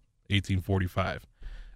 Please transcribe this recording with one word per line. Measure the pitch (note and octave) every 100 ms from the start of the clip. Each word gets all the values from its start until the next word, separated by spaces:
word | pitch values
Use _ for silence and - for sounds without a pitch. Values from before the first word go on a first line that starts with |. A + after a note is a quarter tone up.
| _ _ -
eighteen | G2+ F#2 F#2+
forty-five, | G2+ F#2+ F#2 - F#2 B1+ - - - - -